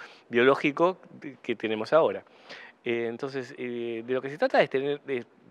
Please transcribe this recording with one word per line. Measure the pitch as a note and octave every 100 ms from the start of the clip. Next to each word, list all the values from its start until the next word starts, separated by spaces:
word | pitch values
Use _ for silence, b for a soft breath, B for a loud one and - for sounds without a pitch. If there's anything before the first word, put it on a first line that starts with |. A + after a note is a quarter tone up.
| B B _
biológico | A#2 C3 C#3 D#3 C#3+ F3 F#3 - - C#3+ B2+
que | - A2+
tenemos | A2 G#2+ A2
ahora. | D#3 B2 F#2+ - B B B B _
Eh, | B2 A#2 A#2
entonces, | A#2 C#3 C3+ B2+ C#3
eh, | B2 A#2+ A#2 A2+
de | A#2+ C3
lo |
que | C3+
se | D3+
trata | C4 B3
es | D#3+
tener, | C3 C#3+ C#3+ C3+
eh, | B2 A2+ _ -